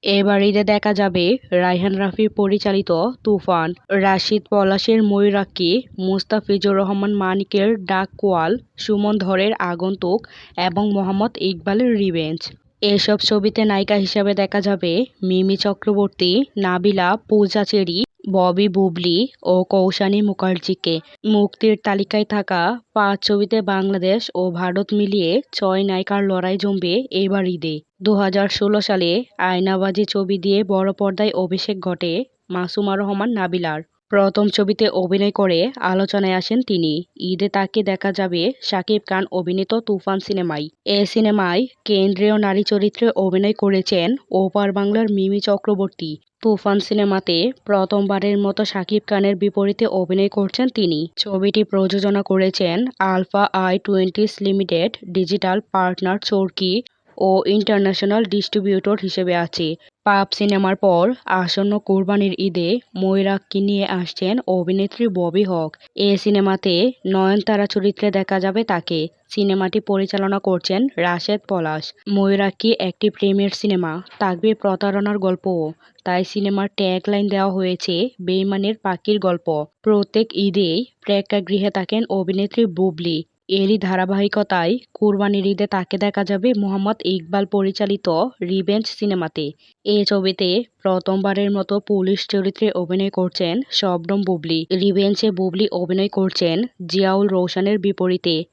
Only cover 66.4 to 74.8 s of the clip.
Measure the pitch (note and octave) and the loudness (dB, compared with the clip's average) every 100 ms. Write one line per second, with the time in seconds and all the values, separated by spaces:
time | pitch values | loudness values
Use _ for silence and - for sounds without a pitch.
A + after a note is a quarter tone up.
66.4 | F#3+ F#3+ G3 F3 A#3+ - F#3 F#3+ F#3+ G3+ | 2 0 0 2 0 -2 -2 2 2 2
67.4 | G3 G#3 G3+ - G3 - G#3 G3 F#3+ F#3+ | 2 0 0 0 0 0 0 0 0 0
68.4 | G3 G3 A3+ F3 - E3 D#3+ _ _ - | 0 -2 -2 -4 -2 -4 -4 _ _ -2
69.4 | G3 F#3+ F#3 G#3+ G#3 G3 F#3+ G3+ F#3+ G3 | 0 0 0 -2 0 -2 0 -2 -2 0
70.4 | G3 F3+ - F#3+ C4+ - F3 F3 - G#3 | 0 -2 0 0 0 0 -2 -2 -2 -4
71.4 | - F#3 D#3+ D#3 - - - G3+ G3 G3+ | -2 -4 -2 -4 -8 -14 -2 2 2 2
72.4 | G3 - A3 - F#3 - G#3+ - G3+ G3 | 0 0 -2 0 -2 -2 -2 0 0 2
73.4 | G3+ - G#3+ F#3 E3+ D#3+ - - G3 F3 | 0 -2 -2 0 -2 -6 -12 -4 -4 0
74.4 | A3 G#3+ G3+ F#3 | 0 0 -2 0